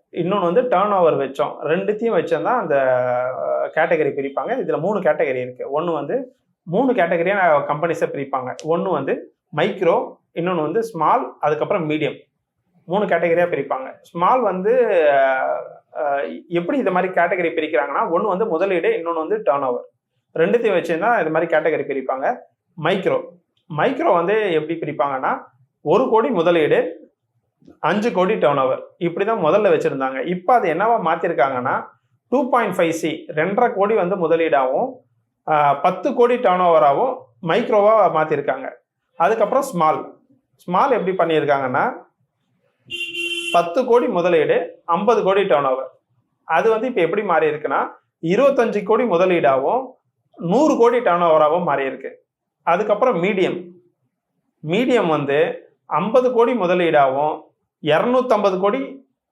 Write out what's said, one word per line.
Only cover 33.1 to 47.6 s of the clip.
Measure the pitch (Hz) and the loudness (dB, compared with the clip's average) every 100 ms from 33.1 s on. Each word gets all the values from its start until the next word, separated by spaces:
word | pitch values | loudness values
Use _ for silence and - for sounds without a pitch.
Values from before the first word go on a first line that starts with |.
| - - | -6 -8
ரெண்டரை | 151 175 202 240 196 | -4 -2 0 0 0
கோடி | 202 220 | 0 0
வந்து | 175 190 160 | 0 -2 0
முதலீடாகவும், | 165 165 143 131 151 254 254 _ _ _ _ - | 0 2 2 2 0 -4 -8 _ _ _ _ -2
ஆ, | 151 143 139 | 2 2 2
பத்து | 175 180 294 247 | 0 0 -2 2
கோடி | 240 247 | 2 4
டர்ன் | 190 180 | 2 2
ஓவராகவும் | 180 160 147 143 254 - - _ | 4 6 4 4 0 -4 -12 _
மைக்ரோவா | 175 226 233 214 208 220 180 156 | -2 -2 2 2 4 6 4 2
மாத்திருக்காங்க. | 156 147 139 135 131 - _ _ _ - | 0 -2 -2 -6 -6 -14 _ _ _ 0
அதுக்கப்புறம் | 175 220 196 254 | 0 2 0 0
ஸ்மால், | - 175 156 131 - - _ _ _ _ | -2 0 0 0 -4 -18 _ _ _ _
ஸ்மால் | - 185 269 | -4 0 2
எப்படி | 220 180 185 | 2 0 0
பண்ணியிருக்காங்கன்னா, | 165 156 143 139 131 139 214 - - _ _ _ _ _ _ _ - 349 339 339 339 339 339 | 2 2 2 0 0 0 -2 -4 -16 _ _ _ _ _ _ _ -16 -12 -10 -8 -8 -6 -4
பத்து | 175 - 269 233 | -2 -2 -2 2
கோடி | 233 247 | 2 2
முதலீடு, | 180 175 165 - 208 247 - - | -2 0 2 2 0 -4 -10 -4
ஐம்பது | 240 208 226 | -2 0 0
கோடி | 185 196 | 2 0
டர்ன் | 185 151 139 | 2 2 0
ஓவர். | 131 131 _ _ _ _ _ - | -2 -6 _ _ _ _ _ -4
அது | 165 220 | 0 2
வந்து | 214 254 | 0 -2
இப்ப | 214 | 0
எப்படி | 165 202 | 0 0
மாறி | 202 160 156 | 0 2 2
இருக்குன்னா, | 147 | -2